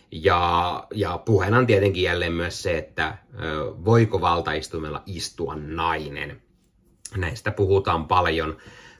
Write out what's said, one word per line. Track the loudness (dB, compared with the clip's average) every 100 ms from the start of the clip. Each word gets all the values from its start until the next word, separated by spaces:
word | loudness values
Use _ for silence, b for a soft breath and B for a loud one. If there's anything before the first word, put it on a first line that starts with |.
| b
Ja, | 0 2 2 2 2 0 -4 -8
ja | -4 -2 -2
puheena | 2 2 4 4
on | 4
tietenkin | 4 4 2
jälleen | 0 0 -2
myös | -2 -4 -4
se, | -4 -4
että, | -4 -6 -6 -6 _
ö, | -12 -8 -6 -6 -4 4
voiko | 6 6 2
valtaistuimella | 0 0 0 -4 -6 -8 -8 -10 -10
istua | -10 -10 -8 -8 -8
nainen. | -8 -4 -2 -2 -6 -10 -10 -12 _ _ _ _ _ _ -10 -6
Näistä | -6 -4 -6
puhutaan | 0 4 4 2 0 2
paljon | 2 2 0 -2 -6 B B B B